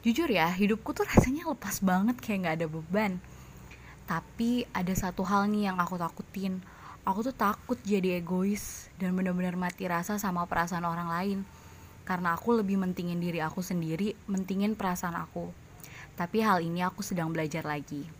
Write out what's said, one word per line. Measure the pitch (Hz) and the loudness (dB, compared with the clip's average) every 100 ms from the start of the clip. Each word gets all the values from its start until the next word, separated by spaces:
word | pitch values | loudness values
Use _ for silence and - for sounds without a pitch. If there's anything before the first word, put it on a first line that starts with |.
Jujur | 233 233 339 | 4 4 4
ya, | 190 165 | 6 4
hidupku | 180 202 220 - 294 | 4 2 2 -2 -2
tuh | |
rasanya | 415 - - 285 330 | 6 6 6 0 -2
lepas | 285 196 - | -4 -4 2
banget, | 190 185 208 247 | 4 4 4 0
kayak | - 202 | -2 0
nggak | 175 160 | 0 0
ada | 165 | -2
beban. | 160 160 196 214 180 - - - - - - - - - | -4 0 2 2 -2 -8 -18 -18 -18 -18 -18 -18 -18 -6
Tapi | 165 - - 233 247 - | -6 -6 -2 2 2 0
ada | 190 180 185 | -2 0 2
satu | 190 180 | 0 -2
hal | 185 202 202 | 2 4 4
nih | 208 202 | 2 2
yang | 185 | 0
aku | 175 180 | -2 0
takutin. | 165 - - 196 190 185 185 - - - | -4 -6 -10 -6 -4 -4 -8 -18 -18 -6
Aku | - 196 | -2 0
tuh | 233 262 | -2 0
takut | 202 214 - 247 | 0 0 -4 -4
jadi | 196 202 185 180 | 2 2 2 0
egois | 170 185 196 208 - - - - | 0 0 2 0 -6 -12 -16 -4
dan | 185 | 0
benar-benar | 185 185 180 180 180 | 2 2 0 0 0
mati | 180 - | -4 -2
rasa | 185 170 175 208 | -2 -2 0 -2
sama | 202 175 175 | 0 0 0
perasaan | 170 170 175 170 | 0 2 0 0
orang | 165 170 | 0 0
lain. | 170 196 196 196 - - - - - - | 0 0 -2 -4 -12 -18 -18 -18 -16 -4
Karena | 185 180 170 | 0 2 0
aku | 220 233 | 2 2
lebih | 196 196 | 4 2
mentingin | 185 180 175 175 | 2 0 -2 0
diri | 175 165 | 0 0
aku | 151 - | -2 -2
sendiri, | 175 180 160 160 208 - - | -2 0 0 0 -2 -2 -4
mentingin | 190 185 190 208 214 | -2 0 0 0 0
perasaan | 196 180 180 170 | 0 0 -2 -4
aku. | 165 175 170 175 - - - - - - | -6 -8 -8 -12 -18 -20 -18 -16 -16 -6
Tapi | 175 214 | -2 2
hal | 220 185 | 4 4
ini | 170 170 | 4 0
aku | 180 185 | -2 -2
sedang | 196 180 160 165 | -4 -2 0 0
belajar | 156 160 156 | 0 -2 -2
lagi. | 147 139 147 160 - | -4 -4 -8 -8 -14